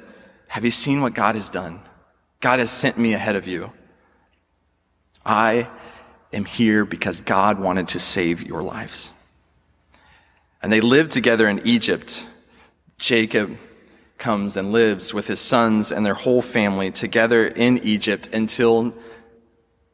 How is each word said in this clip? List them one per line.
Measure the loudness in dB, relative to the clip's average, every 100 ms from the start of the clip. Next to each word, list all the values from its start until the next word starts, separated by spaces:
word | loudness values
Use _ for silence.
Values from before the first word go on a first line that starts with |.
| -14 -20 -20 _ -12
"Have | -4 -2
you |
seen | 0 0 0
what | -2
God | 0 0 0
has | -6
done? | -8 -10 -14 -20 _ _ _ _ -4
God | 0 2
has | 0
sent | -2 -2 0
me | 0
ahead | 0 -2 -4
of | -4
you. | -8 -10 -16 _ _ _ _ _ _ _ _ _ _ _ _ _ _ -2
I | 2 2 2 -2 -10 -20 -20 -20 _ _
am | -8 -6
here | 0 2 4 0
because | -4 -6 -6
God | -2 2 2 0
wanted | 0 -2 -2
to | -2
save | -2 0 0 -2
your | -6 -8
lives." | -8 -10 -12 -10 -12 -14 _ _ _ _ _ _ _ _ _ _ _ _ _ _
And | 0
they | 4
lived | 6 4 4
together | 2 2 4 4
in | 2 2
Egypt. | 2 2 -4 -4 -10 -10 -20 _ _ _ _ _ -8
Jacob | 0 2 2 0 -2 -6 -18 -20 _ _ _ -10
comes | -4 -2 -2 -4
and | 0
lives | 4 4 2 -4
with | -6 -6
his | -4
sons | 2 4 4 4 0
and | 0 -2
their |
whole | 0 0 0
family | 0 0 0 0 -4
together | -6 -2 0 2 4 2
in | 2 2 2
Egypt | 0 0 0 -4 -4
until | -4 -2 0 2 2 0 -6 -18 -20 _ _ _ _ _ _ _